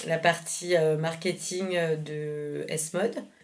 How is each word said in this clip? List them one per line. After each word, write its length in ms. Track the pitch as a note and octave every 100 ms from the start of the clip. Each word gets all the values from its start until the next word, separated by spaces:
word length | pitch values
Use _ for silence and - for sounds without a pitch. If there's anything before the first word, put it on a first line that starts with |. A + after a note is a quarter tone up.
| E3+
la 140 | D#3+
partie, 560 | E3+ E3 - - F3 F3
euh, 220 | D#3 D#3
marketing, 800 | E3 E3 F#3 D#3+ - F3+ F#3+ F3+
euh, 200 | E3 D#3
de 720 | D3+ D3+ D3+ D3+ D3 D3 -
S-Mode. 540 | D#3 - F3 A3+ C#4 - -